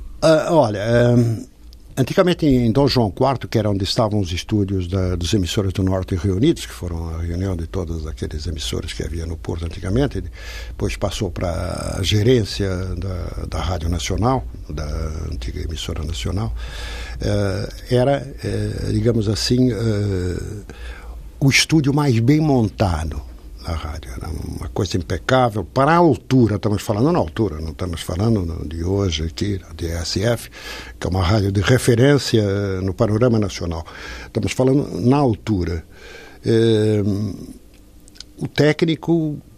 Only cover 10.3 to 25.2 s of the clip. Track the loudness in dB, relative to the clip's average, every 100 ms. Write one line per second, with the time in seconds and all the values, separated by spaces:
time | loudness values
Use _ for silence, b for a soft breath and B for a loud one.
10.3 | B B B B -4 -4 -2 -4 -2 -4
11.3 | -4 -4 -4 -4 -6 -6 -4 0 2 6
12.3 | 4 4 -2 -2 -2 -4 -4 -4 -6 -6
13.3 | -6 -6 -4 -2 -2 0 -2 -2 0 2
14.3 | 0 -2 -12 -10 -8 -6 -4 -4 -6 -6
15.3 | -6 -6 -6 -6 -6 -6 -6 -4 -4 -4
16.3 | -2 -4 -6 B B B B B B -2
17.3 | 0 0 -2 -6 -10 0 2 2 0 -4
18.3 | -8 -4 -2 -2 -4 -2 0 2 2 0
19.3 | 0 0 2 2 2 0 0 0 0 -2
20.3 | -4 -6 -10 -12 B B B B B -14
21.3 | 0 4 4 4 4 4 2 4 4 6
22.3 | 6 6 4 4 2 0 0 -2 -6 -10
23.3 | -16 -18 -14 -8 -6 -6 -10 -10 -10 -8
24.3 | -8 -8 -8 -8 -4 -2 -2 -4 -4